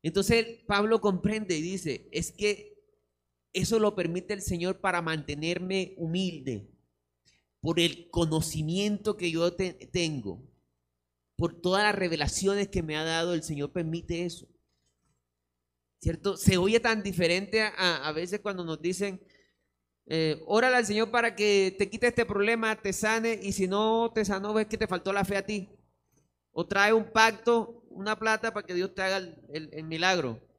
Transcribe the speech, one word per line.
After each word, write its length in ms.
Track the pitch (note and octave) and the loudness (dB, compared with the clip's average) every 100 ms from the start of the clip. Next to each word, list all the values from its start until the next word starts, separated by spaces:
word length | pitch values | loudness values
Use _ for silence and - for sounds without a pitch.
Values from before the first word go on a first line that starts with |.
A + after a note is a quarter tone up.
Entonces 560 | D#3+ F3 G3 A#3 A3+ A3+ - | 0 0 4 4 2 -8 -2
Pablo 340 | G3+ G#3+ A3+ | 0 4 4
comprende 560 | G#3 F3+ - A3 G3 D#3+ | 4 2 0 -2 -2 -2
y 60 | |
dice, 440 | E3+ F#3+ D#3+ B2 - | -2 -4 -4 -6 -6
"Es 200 | D#3+ E3+ | -6 -6
que 460 | - G#3 G3+ - - _ _ _ _ _ _ _ | -2 -2 -2 -10 -20 _ _ _ _ _ _ _
eso 280 | F#3 F#3 A3+ | -4 0 4
lo 160 | G#3+ G#3 | 4 2
permite 400 | E3+ F3 - G3+ | -2 -4 -6 -6
el 80 | |
Señor 360 | - F3 F3 F#3 | -4 -2 -2 0
para 220 | F#3+ F3+ | 0 0
mantenerme 920 | D#3+ D#3+ D3 D3 D#3+ F3 F#3 F#3+ F3 - | -2 -4 -4 -4 -4 -4 -2 -4 -4 -6
humilde, 720 | E3 F3 F#3+ D#3+ C3 G#2+ G2+ _ _ _ _ _ _ _ _ _ | -4 -2 -2 -4 -6 -6 -10 _ _ _ _ _ _ _ _ _
por 180 | D#3 E3+ | -2 2
el 320 | E3+ - - | 2 0 -6
conocimiento 1040 | E3+ E3 D#3 D#3 D#3 D#3 F3+ G#3 G#3 G#3+ G#3 | -2 0 0 -2 -4 -2 -2 -2 -2 -4 -4
que 140 | F3 | -2
yo 240 | E3 F3 F3 | 0 0 0
te-, 180 | F#3 - - | -6 -8 -6
tengo, 560 | F3+ E3 D3 G2+ F#2 - _ _ _ _ _ _ _ _ - | -2 -2 -2 -6 -10 -16 _ _ _ _ _ _ _ _ -2
por 240 | E3 E3+ | -2 -2
todas 220 | F3+ F#3+ | 0 2
las 140 | G#3 G3+ | 2 2
revelaciones 720 | F3+ D#3+ C#3+ - F#3+ G3+ G3+ | -2 0 -2 0 0 0 0
que 160 | G3 | -2
me 120 | D#3+ D3+ | -2 -4
ha 80 | |
dado, 300 | D#3+ E3 E3+ | -2 0 0
el 80 | E3+ | -2
Señor 300 | D#3+ C#3+ C#3+ | -4 -6 -4
permite 520 | F3+ D#3+ E3 - E3+ | -4 -4 -6 -6 -6
eso." 240 | F3 - - _ _ _ _ _ _ _ _ _ _ _ _ _ _ _ | -6 -8 -18 _ _ _ _ _ _ _ _ _ _ _ _ _ _ _
¿Cierto? 380 | - E3 G3 F3 | -2 0 -4 2
Se 200 | - F#3 | 4 4
oye 220 | F#3+ A3+ | 4 4
tan 220 | A#3 A3 | 2 0
diferente 640 | G3+ E3+ E3+ F3+ G3 A3 | -2 0 2 2 0 0
a, 440 | G#3+ - F3+ D#3 D3 | 0 2 0 0 -4
a 40 | |
veces 300 | D#3 F3 G3+ | -4 -4 -4
cuando 220 | G#3 F#3+ | -4 -6
nos 160 | E3+ D#3 | -6 -4
dicen, 400 | E3+ F#3 G3+ F#3 - _ _ _ _ _ _ _ - | -4 -2 -4 -6 -18 _ _ _ _ _ _ _ -6
eh, 340 | D#3+ D#3+ D3+ D#3+ | -2 0 -2 0
"Órale 300 | G#3 B3+ B3+ | 2 4 2
al 100 | G#3+ | 2
Señor 240 | G#3 A3+ | 0 2
para 260 | A#3+ A#3 G3 | 2 0 2
que 400 | G#3 G3+ F#3+ F#3+ | 4 4 4 0
te 100 | G3 | -4
quite 160 | G#3+ A#3+ | 0 0
este 220 | A#3+ A#3 | 2 0
problema, 520 | G3 G#3 A#3 A3 G#3+ | 2 2 2 0 -2
te 140 | G3 | -4
sane, 460 | F#3+ G#3+ A3+ A3+ G#3+ | -2 0 2 0 -2
y 120 | G3 | -4
si 140 | F#3+ F#3 | -2 0
no 440 | G3 A3 A3+ A#3 | 2 2 2 2
te 100 | A3 | 0
sanó, 300 | G3+ G3 G#3 | 0 -2 0
ves 140 | G#3+ G#3+ | -2 -2
que 100 | A3 | -4
te 80 | A3 | -2
faltó 260 | F3+ F#3+ | -2 0
la 140 | G3+ F#3+ | 0 0
fe 120 | G3 | -2
a 80 | G3 | -2
ti. 200 | G#3 F#3 - _ _ _ _ _ _ _ | -6 -6 -18 _ _ _ _ _ _ _
O 160 | - E3+ | -6 0
trae 260 | G3 G#3 | 4 6
un 180 | A3+ G#3+ | 6 4
pacto, 680 | A3 A3 G#3+ - A#3 G#3+ - _ | 6 6 4 2 2 0 -12 _
una 300 | - G3+ G#3+ | -8 -4 0
plata 340 | A3 A3 A3+ | 0 0 -2
para 120 | G#3 G#3 | -6 -4
que 80 | |
Dios 200 | F3+ F#3+ | -4 -2
te 80 | G3 | -2
haga 160 | F#3+ F#3+ | -2 -2
el, 260 | F3+ D#3 - | -4 -16 -12
el, 180 | D3+ D#3 | -12 -10
el 100 | D#3 D#3+ | -12 -8
milagro." 640 | D#3+ F#3 F3+ C3 A#2 _ | 0 2 2 0 -6 _